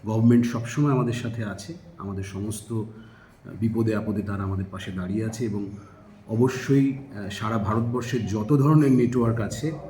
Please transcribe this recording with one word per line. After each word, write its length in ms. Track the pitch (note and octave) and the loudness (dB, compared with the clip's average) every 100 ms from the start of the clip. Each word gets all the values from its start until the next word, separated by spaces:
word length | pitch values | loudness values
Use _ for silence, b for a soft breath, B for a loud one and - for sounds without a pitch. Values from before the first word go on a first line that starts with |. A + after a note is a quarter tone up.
| G#2 | -2
গভর্নমেন্ট 400 | A2+ A#2 A#2+ A#2+ | 4 6 6 4
সবসময় 460 | A#2+ - - D3 | -4 -6 0 2
আমাদের 200 | C3 A#2+ | 2 0
সাথে 320 | A#2 A#2 A2+ | -4 -6 -6
আছে, 300 | G#2 F#2+ - E3+ - - | -8 -8 -12 -14 -18 -14
আমাদের 260 | G2 F#2+ | -10 -8
সমস্ত, 480 | F#2+ F#2+ G#2 G#2 - | -8 -8 -8 -8 -6
আহ, 800 | A2+ G#2+ - - - - - - F#2 | -6 -6 -14 -20 -20 -20 -20 -16 -2
বিপদে 340 | G#2+ A2 A2+ | -2 2 0
আপদে 280 | G#2 A2 G2+ | 0 -2 -4
তারা 200 | F#2+ G2 | -4 -4
আমাদের 220 | G2 F#2+ F#2 | -4 -4 -4
পাশে 220 | F#2+ G#2+ | -8 -8
দাঁড়িয়ে 320 | F#2 F2+ G2+ | -8 -4 -4
আছে 200 | A2 A2 | -4 -4
এবং 220 | A#2 G2+ G2+ G2+ B B B B - | -4 -4 -8 -12 B B B B -4
অবশ্যই, 640 | A2+ B2+ - - C#3 C#3 | 2 2 2 2 4 4
আহ, 360 | - - G2 G2 | -2 -10 -10 -10
সারা 280 | - A2 A2 | -6 -2 -2
ভারতবর্ষের 680 | G2 A2+ A#2 A#2+ A2+ B2 F#2+ | 0 0 0 -2 -2 -4 -2
যত 300 | G#2+ G#2+ C#3+ | -4 2 4
ধরনের 360 | C#3 D#3 C#3 | 6 6 6
নেটওয়ার্ক 480 | B2+ A#2+ B2+ A#2 A2+ | 6 4 4 2 0
আছে 320 | G#2 - D3+ D3+ | -2 -4 -6 -6